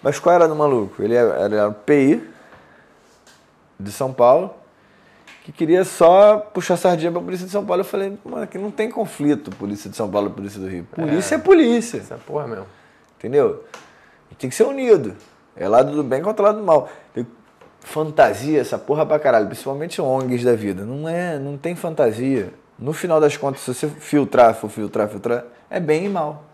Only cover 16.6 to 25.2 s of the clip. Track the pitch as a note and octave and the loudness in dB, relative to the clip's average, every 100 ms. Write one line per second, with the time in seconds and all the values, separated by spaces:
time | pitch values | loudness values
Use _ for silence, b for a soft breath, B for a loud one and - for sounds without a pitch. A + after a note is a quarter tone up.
16.6 | G3 D3+ B2+ B B - A#2 - _ _ | 2 2 2 B B -10 -10 -14 _ _
17.6 | - _ - D#3 D#3 D3+ B2+ G2+ C#3 D3+ | -20 _ -10 -6 -4 4 4 4 0 0
18.6 | B2 G#2+ - D3 D#3 D3+ D3 A#2 G#2 - | 0 -6 -2 -2 2 2 2 2 0 -6
19.6 | - C#3 E3 - C#3+ C3 C3 B2 B2 A#2 | -10 -8 -8 -4 -2 -2 -2 0 2 0
20.6 | G#2 F#2 G#2 C#3 D#3 E3+ F3+ D3+ C#3 C#3+ | -2 -6 -8 -8 -6 -6 -6 -6 -8 -8
21.6 | E3 E3+ E3+ D#3+ B2+ G#2+ C3 C3 F2+ - | -10 -8 -8 0 0 0 -2 -2 -4 -12
22.6 | _ - B2 D#3 F#3 D#3 D3+ C#3+ C#3 C3+ | _ -12 -8 -6 0 2 2 0 -6 -6
23.6 | - B2 D3+ D3 - D3 C3 - A#2 A2 | -8 -6 -6 -8 -2 0 2 6 6 4
24.6 | G#2+ A2 G#2 G#2+ G#2 G#2+ | -8 -8 -6 -4 -4 -4